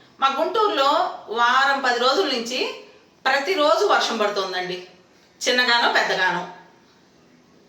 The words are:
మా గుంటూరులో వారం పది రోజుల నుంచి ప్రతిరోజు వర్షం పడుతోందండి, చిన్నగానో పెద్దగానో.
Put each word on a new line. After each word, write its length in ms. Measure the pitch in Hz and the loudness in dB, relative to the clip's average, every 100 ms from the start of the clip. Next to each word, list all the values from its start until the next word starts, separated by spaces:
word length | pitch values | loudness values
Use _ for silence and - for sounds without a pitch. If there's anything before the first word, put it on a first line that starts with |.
| - - | -20 -2
మా 160 | 269 269 | -2 0
గుంటూరులో 720 | 339 453 427 294 277 330 359 - - | -2 0 0 2 2 2 0 -6 -6
వారం 520 | 226 240 247 277 269 | 0 2 4 2 0
పది 180 | 254 233 | 0 0
రోజుల 260 | 254 302 302 | 2 2 0
నుంచి 480 | 240 226 269 466 - - - _ _ 254 | -2 -4 -4 -6 -8 -16 -20 _ _ 0
ప్రతిరోజు 600 | 277 277 302 302 330 403 | 0 0 2 2 4 2
వర్షం 320 | 262 - 226 | 2 0 -2
పడుతోందండి, 680 | 202 196 185 185 180 180 - - _ _ _ - - | -2 -2 -4 -4 -6 -8 -12 -20 _ _ _ -6 -2
చిన్నగానో 460 | 254 247 240 - | 0 2 2 2
పెద్దగానో. 540 | - - 185 185 175 - - - _ _ _ _ _ _ _ _ _ | 2 0 0 0 -2 -6 -14 -20 _ _ _ _ _ _ _ _ _